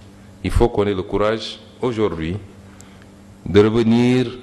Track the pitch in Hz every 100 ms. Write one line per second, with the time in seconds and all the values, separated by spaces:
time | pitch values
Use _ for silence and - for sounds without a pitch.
0 | - - - - 92 - 117 - 104 98
1 | 85 98 107 113 - - - - 131 113
2 | 104 85 80 87 - - - - - -
3 | - - - - - 98 107 113 113 117
4 | 123 127 120 -